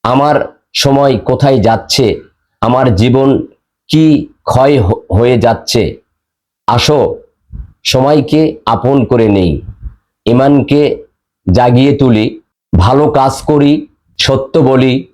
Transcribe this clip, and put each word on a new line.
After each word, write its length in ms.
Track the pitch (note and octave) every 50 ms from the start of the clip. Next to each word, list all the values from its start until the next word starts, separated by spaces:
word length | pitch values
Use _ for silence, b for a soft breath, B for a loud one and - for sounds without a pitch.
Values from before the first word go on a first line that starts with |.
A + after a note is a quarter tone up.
| -
আমার 320 | A2 B2+ C3+ C#3+ D3 C#3+ C#3 - - _ _ _ _ -
সময় 400 | - - C#3 C#3 C#3 C#3+ C#3 B2+ G2+
কোথায় 400 | - - B2+ B2 C#3+ C#3 - B2
যাচ্ছে, 460 | F#2 A2 A2+ - - - - - B2+ G#2 E2 - - _ _ _ _ _ _ _
আমার 240 | G#2+ A#2 B2 C3 C#3 B2+ G2+
জীবন 340 | F2+ A2+ B2+ B2 C3+ C3+ C#3 C3+ - - - _ _ _ _ _ _ _ -
কি 160 | - D#3 D#3+ D#3 D3 - D3+ - _ _ _
ক্ষয় 320 | - - B2+ C3+ C#3+ D3 C3
হ-, 220 | G2 F2+ A2 - - _
হয়ে 240 | - G#2+ A#2+ B2 B2+
যাচ্ছে। 440 | A#2 A#2+ A#2 A2+ - - - - A#2+ G2 D2+ - - _ _ _ _ _ _ _ _ _ _ _ _ _
আসো 320 | - A#2 A#2 - - D3+ C#3 A2 - - - - _ _ _ _ _ - - - - _ _ _
সময়কে 560 | - - C3 C3 C#3+ D3+ D3+ C3 - D3+ D#3 D#3+ D#3 - - _
আপন 320 | A2+ A#2 A2+ - B2+ C#3 C#3 A2
করে 220 | - C3 A#2 A2+ G#2+
নেই, 220 | G2+ G2 F2+ F2 D2 C2+ - - - _ - - - _ _ _ _ _ _
ঈমানকে 560 | G#2+ A#2 B2+ C3+ C#3+ C#3+ C#3+ - - C#3+ D3 D3 C3 - - - _ _ _ _ _ _ _ _
জাগিয়ে 460 | F#2+ F2+ B2 B2 B2 A#2+ B2 C3+ C#3+ C#3+
তুলি, 280 | C#3+ C#3 B2+ A2+ G#2+ A2 B2+ - - _ _ _ _ _ _ -
ভালো 320 | E2+ F#2 A2+ C3 C#3 D3+ D3
কাজ 220 | D3 C#3+ C3+ C3+ - -
করি, 300 | - - D#3 D3 C#3+ C#3+ D3 D3+ - - _ _ _ _ _ -
সত্য 340 | - - C3+ B2+ - - - E3
বলি 340 | C#3 C3 C3 C3 C3 C3 A#2+ - - -